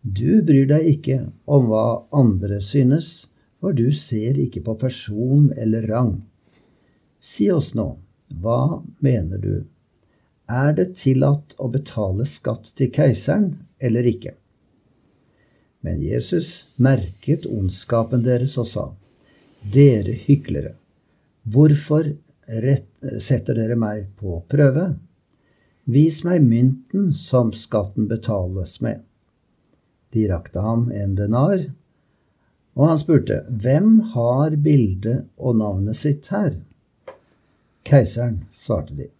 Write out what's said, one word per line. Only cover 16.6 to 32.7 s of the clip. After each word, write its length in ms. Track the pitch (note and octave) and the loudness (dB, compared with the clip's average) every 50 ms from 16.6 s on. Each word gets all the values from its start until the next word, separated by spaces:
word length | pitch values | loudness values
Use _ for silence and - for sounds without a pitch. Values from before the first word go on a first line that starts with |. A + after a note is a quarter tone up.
| - _ _ - | -20 _ _ 2
merket 680 | B2 C3 C3+ A2+ F#2 - - _ - - - - - - | 4 4 4 2 -2 -6 -10 _ -2 -2 -2 -2 -2 -8
ondskapen 720 | A2 G#2+ F#2+ F#2+ F#2+ - - - A#2 A#2 A2+ A#2 C3 B2 | -6 -4 -4 -4 -4 -6 -6 -2 0 0 0 0 -2 0
deres 320 | A2+ B2+ B2 A#2+ B2 C#3 - | 0 2 0 0 0 -2 -4
og 140 | B2+ A2+ - | -4 -6 -4
sa: 140 | - - - - - - _ _ _ _ _ _ _ _ _ _ _ _ - G2+ G2+ | -6 -8 -8 -8 -12 -20 _ _ _ _ _ _ _ _ _ _ _ _ -10 2 6
"Dere 400 | C3+ C#3+ C#3+ A#2+ G#2 F#2+ F#2 - | 8 8 8 8 4 0 -2 -6
hyklere, 640 | - - - C#3+ - - - - C#2+ C#2 - - _ _ _ _ _ _ _ _ _ _ _ _ _ | -6 2 2 2 2 2 -4 -6 -6 -6 -8 -12 _ _ _ _ _ _ _ _ _ _ _ _ _
hvorfor 680 | _ A2+ G#2 C3 D3+ D3+ D3 D3 - - D#3 D#3 E3 D3 - - _ _ _ _ _ | _ -2 4 4 6 6 4 2 0 -2 -2 -2 0 -2 -8 -10 _ _ _ _ _
rett-, 400 | - A2+ A2 A2 C3+ C#3 - - _ _ _ - - A2 A2 | -10 -8 -2 0 0 0 0 -2 _ _ _ -12 -10 -10 -10
setter 400 | - - C3+ A#2 - - B2 A2+ | -2 -2 -2 -2 0 -2 -2 -2
dere 160 | A2+ A2+ A#2+ | -2 -2 0
meg 320 | A#2 A2+ G#2 G#2+ G#2+ G2 G2 - _ | -2 -2 -2 -4 -8 -10 -12 -14 _
på 160 | G#2 F#2+ E2+ E2+ - | -8 -8 -8 -8 -6
prøve? 460 | _ - D3 D3 C3+ C3 D3+ F#3 F#3 C#3+ - - _ _ _ _ _ _ _ _ _ _ _ _ _ _ _ _ - | _ 2 4 4 4 4 2 -2 -2 -4 -8 -10 _ _ _ _ _ _ _ _ _ _ _ _ _ _ _ _ 0
Vis 300 | A#2 C3+ D#3 E3 D#3 - | 4 4 4 4 2 -2
meg 240 | - E3+ F3+ E3+ C#3+ | -4 0 2 4 4
mynten 640 | A#2 A2+ A#2 B2+ C3 C3 - - _ - G3 G3+ F3 D3 - | 4 4 4 4 2 2 -2 -8 _ -2 -2 0 0 -2 -4
som 320 | - - - B2 A#2+ A2+ | -4 0 0 2 2 0
skatten 560 | G#2+ - - - - G#2+ G2+ F#2+ - - A2 | -2 -6 -10 -4 -2 -2 -2 -2 -4 -4 -2
betales 720 | G#2 A2+ A2+ - A#2 A2 G2 F2+ F2+ F#2+ F#2+ E2+ - - - A#2+ | -2 -2 -4 -4 -4 -2 -2 -4 -4 -4 -6 -8 -8 -8 -6 -6
med." 160 | A2+ G#2+ - - _ _ _ _ _ _ _ _ _ _ _ _ _ _ _ _ _ _ _ _ _ - | -6 -6 -8 -14 _ _ _ _ _ _ _ _ _ _ _ _ _ _ _ _ _ _ _ _ _ -2
De 140 | A2+ A2 G2+ | 0 0 0
rakte 320 | F#2 E2 - - - - | -2 -4 -6 -8 -8 -6
ham 240 | G#2 A2 A#2 A#2 A#2+ A#2+ G#2+ | -4 -2 0 0 -2 -2 -4
en 240 | G#2 G2+ G2 F#2+ F#2+ | -4 -4 -2 -2 -2
denar, 400 | G#2 G#2 A2 B2 C#3+ F3+ G3+ F#3 D3 - - _ _ _ _ _ _ _ _ _ _ _ _ _ _ _ _ _ _ _ | -2 0 0 2 2 2 2 0 -2 -6 -12 _ _ _ _ _ _ _ _ _ _ _ _ _ _ _ _ _ _ _